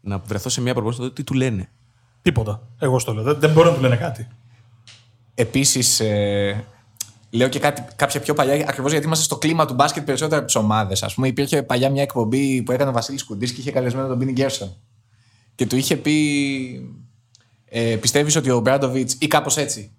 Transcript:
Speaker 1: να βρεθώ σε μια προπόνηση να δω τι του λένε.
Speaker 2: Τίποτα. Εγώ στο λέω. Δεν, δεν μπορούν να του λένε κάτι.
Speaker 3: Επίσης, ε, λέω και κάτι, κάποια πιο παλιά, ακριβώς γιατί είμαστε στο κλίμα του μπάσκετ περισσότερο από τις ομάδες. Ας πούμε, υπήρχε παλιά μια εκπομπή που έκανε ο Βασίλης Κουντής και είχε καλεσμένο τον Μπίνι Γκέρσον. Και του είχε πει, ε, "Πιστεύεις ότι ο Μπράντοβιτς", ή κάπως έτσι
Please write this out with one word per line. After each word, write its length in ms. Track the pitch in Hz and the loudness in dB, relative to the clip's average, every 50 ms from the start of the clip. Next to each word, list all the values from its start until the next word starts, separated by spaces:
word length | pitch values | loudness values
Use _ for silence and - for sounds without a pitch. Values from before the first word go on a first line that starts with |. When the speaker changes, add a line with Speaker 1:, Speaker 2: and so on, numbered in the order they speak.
Speaker 1:
να 180 | _ 101 101 95 | _ -6 -6 -6
βρεθώ 300 | - - 107 101 - 127 | -6 -6 -6 -6 -4 -4
σε 120 | - - | -4 -2
μια 120 | 123 123 127 | -2 -2 -2
προπόνηση 280 | 120 107 110 120 120 | 0 -2 -2 -4 -4
να 60 | 123 | -6
δω 60 | 131 127 | -10 -8
τι 120 | - 147 | -8 -8
του 100 | - - | -2 0
λένε. 340 | 131 127 131 113 95 90 - _ _ _ _ _ _ _ _ _ _ _ | 0 0 0 0 -4 -6 -8 _ _ _ _ _ _ _ _ _ _ _
Speaker 2:
Τίποτα. 400 | 175 143 120 113 107 107 110 - - - - | 0 0 0 -2 -2 -6 -8 -8 -18 -10 -2
Εγώ 200 | - 139 127 127 | 0 2 2 2
στο 140 | - - 110 | 0 0 -4
λέω. 80 | 107 110 | -2 0
Δεν, 140 | 127 151 - | 0 0 4
δεν 100 | 151 151 156 | 4 4 8
μπορούν 180 | 160 165 170 | 8 8 8
να 60 | 160 | 6
του 60 | 135 131 | 4 2
λένε 140 | 127 120 | 2 2
κάτι. 320 | 107 - 170 - - - - - - _ - - _ - _ _ _ _ - - - _ _ _ _ _ _ _ | 2 0 -4 -6 -8 -12 -14 -16 -20 _ -20 -20 _ -20 _ _ _ _ -20 -20 -20 _ _ _ _ _ _ _
Speaker 3:
Επίσης, 680 | - 170 110 - 135 139 139 - 131 123 - - - | -2 -2 0 2 2 2 2 2 2 2 2 2 2
ε, 640 | 113 107 104 104 104 101 101 101 101 101 101 107 110 - - _ _ _ _ _ - - - - _ _ | 2 0 2 2 0 0 0 0 0 0 -2 -4 -8 -10 -18 _ _ _ _ _ -16 -16 -16 -20 _ _
λέω 180 | - 117 123 135 | 0 2 2 2
και 100 | - 143 | 2 0
κάτι, 260 | - 147 143 - - - - | 0 0 0 -2 -10 -14 -2
κάποια 240 | - 143 139 - 143 | -2 -2 0 0 -4
πιο 140 | - - 151 | -2 -2 0
παλιά, 200 | 151 143 131 139 151 151 143 | 2 2 2 2 0 0 -2
ακριβώς 220 | 135 - 127 139 156 | -4 -2 -2 0 0
γιατί 140 | 156 143 | 0 0
είμαστε 180 | 156 160 156 - | 0 0 0 0
στο 120 | - 151 139 | -2 -2 -2
κλίμα 260 | - 156 165 160 156 | 0 0 2 2 0
του 80 | - 127 | 0 2
μπάσκετ 300 | 123 139 151 - - 151 | 2 2 2 2 -4 -4
περισσότερο 320 | - 139 123 156 156 151 | -4 -2 -2 0 0 0
από 100 | 147 123 | 0 0
τις 100 | - - | 0 0
ομάδες. 460 | 120 107 107 107 110 107 98 95 95 - | 2 2 2 2 2 0 0 -2 -2 -4
Ας 120 | 104 - | -4 -2
πούμε, 140 | - 131 135 | -2 -2 0
υπήρχε 340 | 123 131 139 139 160 151 131 | 0 0 -2 0 0 -2 0
παλιά 280 | - 127 123 127 135 | 0 0 2 2 2
μια 120 | 139 139 139 | 2 0 0
εκπομπή 600 | 139 - 127 113 107 117 135 139 135 131 127 120 | -2 0 -2 0 0 2 0 2 2 0 0 0
που 100 | 123 123 | -2 0
έκανε 180 | 127 143 139 | 0 0 0
ο 20 | 127 | 0
Βασίλης 320 | 117 113 - 135 127 - | -2 -2 -4 -8 -10 -10
Κουντής 280 | - 113 98 117 123 - | -10 -8 -6 -6 -6 -6
και 80 | - | -6
είχε 100 | 120 143 | -8 -4
καλεσμένο 360 | - 135 127 123 120 135 135 135 | -2 -2 -2 0 -2 -2 -4 -2
τον 80 | 127 | -2
Μπίνι 160 | 123 135 131 131 | -2 -2 -2 0
Γκέρσον. 440 | 123 135 135 - - 101 95 - - _ _ _ _ _ _ _ _ _ _ _ _ _ _ _ | 0 0 0 -2 -4 -10 -10 -14 -16 _ _ _ _ _ _ _ _ _ _ _ _ _ _ _
Και 120 | - 123 | -4 -2
του 100 | 101 117 | 0 0
είχε 200 | 127 139 - 165 | 0 0 0 0
πει, 180 | 143 - 147 151 156 151 147 147 143 139 139 139 135 131 127 127 127 127 123 - - - - _ _ _ _ _ _ _ _ _ _ _ | 0 2 0 2 2 2 2 2 0 0 -2 -2 -4 -6 -8 -10 -12 -14 -14 -16 -20 -20 -20 _ _ _ _ _ _ _ _ _ _ _
ε, 320 | _ - 117 117 113 113 | _ -4 -2 0 0 0
"Πιστεύεις 400 | 107 - - - 143 147 151 151 | 0 -2 0 2 2 2 2 2
ότι 140 | 160 123 131 | 0 2 2
ο 100 | 127 120 | 2 2
Μπράντοβιτς", 560 | 110 127 131 139 139 127 123 135 127 120 - - | 4 4 2 2 2 0 0 -2 -2 -2 -2 -2
ή 80 | - | 0
κάπως 300 | 151 151 151 147 143 131 | 2 2 2 2 2 -2
έτσι 360 | 156 143 123 - 110 101 - - | -2 -2 -4 -4 -8 -10 -16 -20